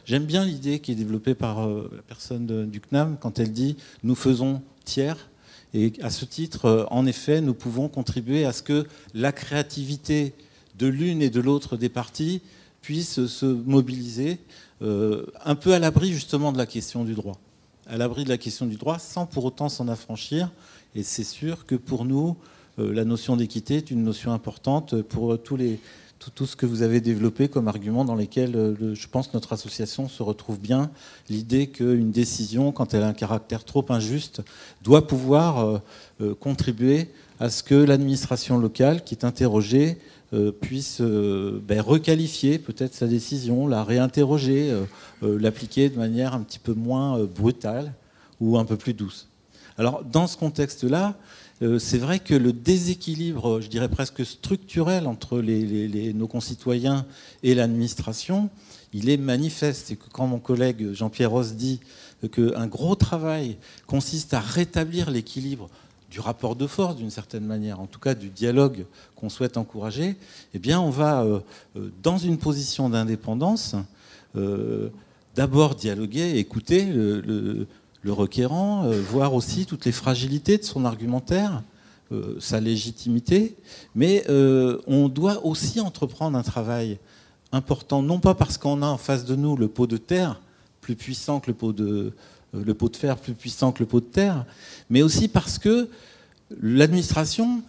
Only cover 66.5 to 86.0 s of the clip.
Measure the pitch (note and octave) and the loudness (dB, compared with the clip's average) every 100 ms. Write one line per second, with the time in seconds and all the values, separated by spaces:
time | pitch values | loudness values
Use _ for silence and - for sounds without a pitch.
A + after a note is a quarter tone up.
66.5 | A#2 C#3+ - F#3 C#3+ A2 G2+ G#2 A2+ G#2+ | -2 -4 -2 -2 -2 -8 -10 -10 -8 -6
67.5 | G#2+ G#2+ F#2+ F#2+ - C3+ A#2+ G2 F#2+ A#2+ | -4 -4 -8 -12 -4 -2 -2 -6 -2 2
68.5 | B2 C#3 A2 F2+ - - - A2 - B2+ | 4 4 2 -12 -16 -20 -10 -10 -4 -4
69.5 | A#2+ A2 A2 G#2+ A#2 F3 F#3+ - - - | -2 -6 -6 -8 -4 -4 -4 -12 -20 -14
70.5 | G2 G#2 E3+ E3 C3 D3+ C#3 A2 G#2 - | -6 2 2 2 2 2 4 2 0 -4
71.5 | - - G2+ G2 F#2 D3+ F#3 F3 D#3+ D#3 | -20 -18 -12 -12 -2 0 0 0 0 0
72.5 | C#3+ C3+ - C3 A2+ A2 G#2+ - A2+ E3 | -2 -4 -2 0 0 0 -2 -4 -2 0
73.5 | A3 - G2+ G2 - - - _ - G2 | 0 -2 -6 -8 -14 -20 -20 _ -6 -4
74.5 | G2+ A2 A2 G#2+ - - _ _ - C#3 | -2 -4 -4 -6 -10 -20 _ _ -2 2
75.5 | C#3 D3+ B2+ G#2+ G2+ A2 B2+ F3 C3+ G2+ | 6 4 2 -4 -4 -4 -2 0 0 -2
76.5 | A2+ - F3 G3 C#3 G#2 G#2 G#2+ G#2+ G#2 | -4 2 2 2 0 0 0 -2 -4 -4
77.5 | A2 G2+ - _ _ G2+ F#2+ G2 - B2+ | -4 -8 -12 _ _ -4 -2 0 0 0
78.5 | E3 G3+ G#3 C#3+ G#2+ F#2+ B2+ C#3 B2+ - | 0 0 0 0 0 0 2 2 2 0
79.5 | - F#3+ - B2 A#2 - B2 C3 D3 - | -2 -4 -2 -2 -2 0 -2 -2 -2 2
80.5 | G#3 G#3 C3+ B2 A2+ A2+ B2+ C3 F3+ G#3 | 2 2 -2 -2 -2 -2 -2 0 0 0
81.5 | C#3+ G#2+ _ - - - G#2+ G2+ - - | -2 -8 _ -20 -20 -10 -8 -6 -8 -2
82.5 | A2 A2 A2 A2+ A2+ A#2+ A#2+ - F3+ A3 | 0 2 0 -2 -6 -2 0 4 4 2
83.5 | - - - - G#2+ D#3+ G3+ - C#3 C3+ | -4 -20 -20 -6 2 4 4 4 6 6
84.5 | C3 B2+ B2 - C#3 C#3+ C3 F#3 G#3 D#3+ | 6 4 0 2 4 4 4 0 2 -2
85.5 | D#3 - A3+ G3+ - | -2 -2 0 -2 -2